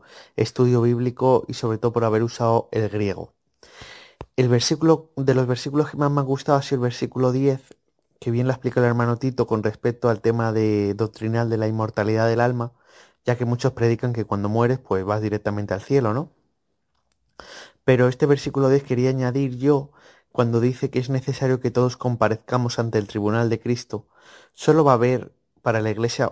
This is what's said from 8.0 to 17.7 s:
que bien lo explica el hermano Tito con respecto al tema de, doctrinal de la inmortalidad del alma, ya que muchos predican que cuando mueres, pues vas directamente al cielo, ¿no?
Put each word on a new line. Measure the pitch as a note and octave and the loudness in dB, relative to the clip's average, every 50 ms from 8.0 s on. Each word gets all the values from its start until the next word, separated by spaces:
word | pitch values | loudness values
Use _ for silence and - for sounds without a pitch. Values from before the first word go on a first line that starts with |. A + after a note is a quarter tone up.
| _ _ _ _ | _ _ _ _
que | - B2 | -6 -2
bien | A#2 A#2+ B2 | -2 0 0
lo | C3 B2+ | -2 -2
explica | - - B2 - B2+ | -2 -4 -2 0 2
el | B2 | 2
hermano | A#2+ A#2 A#2+ A#2+ A#2 A#2+ | 2 2 2 2 0 0
Tito | A#2 - C3 B2 - A#2 | -2 -2 -2 -2 -2 -2
con | - A#2 G#2+ | 0 0 -2
respecto | G2+ G#2+ - - - B2 A#2+ - - A#2+ | -2 -4 -4 -2 -4 -4 -2 0 0 0
al | A2 G#2 | 0 2
tema | - A2+ A2+ A#2 A2+ A2+ G#2+ | 0 0 0 0 0 0 0
de, | A2 A2 G#2+ G#2 G#2 G2+ G2+ G2 | 0 2 2 2 2 0 0 -2
doctrinal | G#2 A2 G#2+ - - A2 A2 A2+ A#2 A#2 A2+ | -2 -4 -4 -4 -6 -6 -2 -2 -2 0 -2
de | A2+ | -2
la | A2 A2 | -2 -2
inmortalidad | A2 A2 A2 A2 G#2+ - - G#2 G#2+ A2 A2 A2+ | -2 -2 -2 -4 -2 -2 -2 0 0 2 2 2
del | A#2 A2+ A#2 | 2 2 2
alma, | A#2+ B2 B2 A#2+ A#2 A#2+ - _ _ _ _ - - _ _ _ _ | 2 0 0 -2 -6 -8 -10 _ _ _ _ -20 -20 _ _ _ _
ya | B2 A#2+ | -4 -2
que | B2 B2 | -2 -2
muchos | A#2 A#2+ A#2+ - C3 - | -2 -2 0 -2 -2 0
predican | - A#2 A#2 A#2 A2 - B2 | 0 0 0 0 0 -2 -4
que | A#2+ A#2 G2+ | -4 -4 -4
cuando | - G#2 G2+ G2+ G2+ | -4 -4 -2 -2 0
mueres, | G#2+ A2+ A#2+ A#2+ C3 C3+ | 0 2 2 2 0 -2
pues | - - G2 F#2+ F#2 | -4 -4 -2 -2 0
vas | G2 G#2 G#2+ | -2 -2 -2
directamente | A2 G#2+ G#2 G#2 - G#2 G#2 G#2 G2+ G2 F#2+ | -2 -2 -4 -4 -4 -4 -4 -4 -4 -4 -6
al | F#2+ | -6
cielo, | - - C3+ C#3 B2 G#2+ A2 | -2 -2 0 0 0 0 -2
¿no? | C3 D#3+ - _ _ _ _ _ _ _ _ _ _ _ _ _ _ _ _ _ _ _ _ _ - - - - - - - | -4 -6 -8 _ _ _ _ _ _ _ _ _ _ _ _ _ _ _ _ _ _ _ _ _ -20 -20 -20 -20 -20 -20 -20